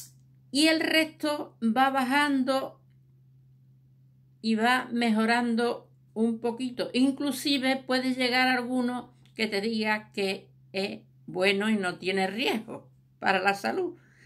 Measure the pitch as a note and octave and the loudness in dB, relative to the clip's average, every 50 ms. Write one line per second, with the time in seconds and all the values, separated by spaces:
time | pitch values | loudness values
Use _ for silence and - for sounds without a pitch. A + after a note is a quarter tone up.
0 | - - - - - _ _ _ _ _ - C4+ D#4 D#4+ D#4+ D#4+ E4 E4 D#4+ D#4+ | -16 -16 -16 -20 -20 _ _ _ _ _ 0 2 4 4 4 2 0 0 2 2
1 | D#4 D#4 - - - D4+ D4 D4 D4 - - - A#3 A3+ G#3+ B3+ C4+ C4+ C4 C4+ | 0 0 -2 -6 -4 -4 -2 -4 -6 -10 -10 -4 -2 0 2 4 4 4 2 0
2 | B3+ A#3+ C4+ C#4+ D4 D4 C#4 C4+ B3+ C4+ C4 C4+ C4+ - - - _ _ _ _ | 0 2 2 2 2 2 2 2 2 2 0 -2 -2 -6 -12 -16 _ _ _ _
3 | _ _ _ _ _ _ - - _ _ _ _ _ _ - _ _ _ _ _ | _ _ _ _ _ _ -20 -20 _ _ _ _ _ _ -20 _ _ _ _ _
4 | - - _ _ _ _ _ _ - A3 A3+ G#3+ A3 A#3+ B3+ B3+ B3 - A#3 A#3 | -20 -20 _ _ _ _ _ _ -2 -2 0 2 4 4 2 2 0 -2 -2 0
5 | A#3+ A#3 G#3+ G#3+ A3 A3 A#3 A#3+ A#3+ A#3+ A3+ A3 A#3+ A#3+ A#3 - - - _ _ | 2 2 2 2 2 2 2 2 2 2 0 0 0 0 -2 -4 -8 -18 _ _
6 | _ _ - G#3 A3+ A#3 A3+ A3+ - A#3 A3+ A#3 C4 B3+ B3 - F3+ - - B3 | _ _ -4 -2 0 0 0 -2 -4 -4 -4 -4 -6 -8 -4 -6 -6 -2 0 2
7 | C4 C#4 C4+ - C#4+ C#4+ C4+ - - D4+ C#4 C#4 A#3+ C4 C4+ C4 - - B3+ B3+ | 2 2 2 0 -2 -4 -4 -2 0 0 0 2 2 0 0 -2 -2 -2 -2 0
8 | B3+ C4 B3+ C4 B3+ B3 A#3+ B3+ B3+ B3+ B3+ B3 A#3+ A#3+ B3+ B3+ B3 A#3+ B3 B3 | 0 0 -2 0 0 0 2 2 2 2 2 0 -2 -2 -2 -2 -2 -2 -4 -6
9 | - - - _ - - - - A3 G#3+ G#3 G3 G3 A3+ A3+ A3 G#3+ G#3+ G#3+ G#3+ | -10 -12 -18 _ -20 -14 -8 -4 -4 -2 -2 -2 -2 -2 -2 -2 0 0 -2 -2
10 | G#3+ - - G#3 G3 F#3+ G3 G3 - - _ _ _ - - G3 G3 G#3+ A3 - | -4 -8 -6 -2 -2 -2 -2 -4 -8 -16 _ _ _ -10 -6 -4 -4 -4 -6 -10
11 | - _ _ _ _ - D#3 F3+ F#3 G3+ G3 G3 G#3 A3 A3 G#3 F#3+ F3+ F3 - | -14 _ _ _ _ -10 -4 0 2 2 4 2 2 2 0 0 0 -2 -4 -4
12 | E3 F3+ F#3+ G3 F#3+ F#3+ F#3+ A3+ C#4 G#4+ E4+ A3 - - - - - - _ _ | -4 -2 0 0 0 0 -2 -2 -2 -2 -2 -2 -4 -8 -12 -14 -14 -18 _ _
13 | _ _ _ - - - F#3+ F#3 F#3 G3 G3 - - A3 B3 F#4+ F#4 E4+ - - | _ _ _ -4 0 0 2 2 2 0 -2 0 -2 -4 -2 -2 -4 -6 -8 -12
14 | _ _ _ _ - | _ _ _ _ -20